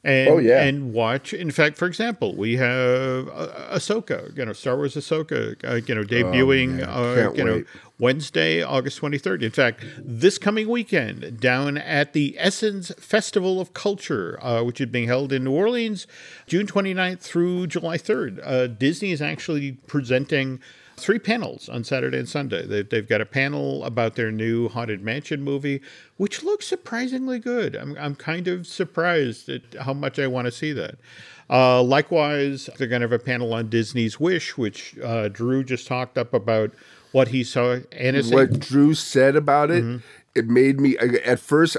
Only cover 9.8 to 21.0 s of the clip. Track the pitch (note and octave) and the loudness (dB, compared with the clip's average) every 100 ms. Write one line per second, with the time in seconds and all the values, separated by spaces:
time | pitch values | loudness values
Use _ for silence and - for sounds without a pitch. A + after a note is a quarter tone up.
9.8 | - - C#3 A#2 F3 - G3+ A3 G#3+ A#3+ | -16 -16 -12 2 2 4 -2 -2 -2 -2
10.8 | G#3+ F3+ A2 F#2+ D#2 A2+ B2+ B2+ C#3+ C#3+ | 0 -2 -2 -8 -12 -2 0 2 -2 -4
11.8 | - D3+ D3 D#3 C#3+ - F3+ - A3 G3+ | -2 0 2 0 -2 0 -2 0 -2 -4
12.8 | F3 - - A3+ - G3+ F#3 F#3 F3+ - | -12 -16 0 0 0 -2 0 -2 -4 -4
13.8 | G#3 F#3+ - C3 E2+ E2+ B2 A#2 A#2+ A#2+ | -4 -4 -4 -4 -4 -6 -2 0 -2 -2
14.8 | C3 A#2+ A#2 B2+ C#3 C3+ C3 D3 G#3+ B3 | -2 -2 0 0 0 -2 0 0 0 0
15.8 | A3+ G3+ - - - - - E3+ G#3 G3+ | -4 -6 -12 -20 -20 -20 -2 -2 0 -2
16.8 | G3 F#3 F#3 F3+ - E3+ F3 F3+ F3+ E3+ | -2 -2 -2 -4 -4 0 0 0 -2 -4
17.8 | E3 E3+ - - B2+ - - B2+ B2+ G#2+ | -4 -4 -2 -2 -2 -8 -2 0 0 0
18.8 | C3+ E3+ G3+ D#3 D3 D3+ - D3+ C#3 B2+ | 0 0 -4 -2 -4 -6 -4 -4 -4 -10
19.8 | - D3 B2 B2+ C#3+ D3 C3 B2+ - - | -4 -4 0 0 2 -2 -2 -6 -14 -20
20.8 | - - | -20 -6